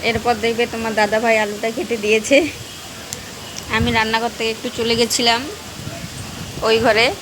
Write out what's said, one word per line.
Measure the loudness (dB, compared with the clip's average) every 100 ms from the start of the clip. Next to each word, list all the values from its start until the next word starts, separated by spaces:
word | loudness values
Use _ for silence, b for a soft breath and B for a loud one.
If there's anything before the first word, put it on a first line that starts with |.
| 0
এরপর | 0 0 0
দেখবে | 0 0 -2
তোমার | -2 -2 2
দাদা | 2 4
ভাই | 4 4
আলুটা | 2 -2 -4
কেটে | -4 -4 -2
দিয়েছে। | 2 2 6 4 4 -4 -12 -14 -14 -14 -12 -12 -12 -14 -12 -12 -4
আমি | 0 2 2
রান্নাঘর | 2 0 -2 -2
থেকে | -4
একটু | -2 -6 -2
চলে | 0 2
গেছিলাম | 2 2 2 2 -2 -10 -12 -12 -10 -10 -10 -10 -10 -10 -10 -4 2
ওই | 4
ঘরে | 4 4 4 0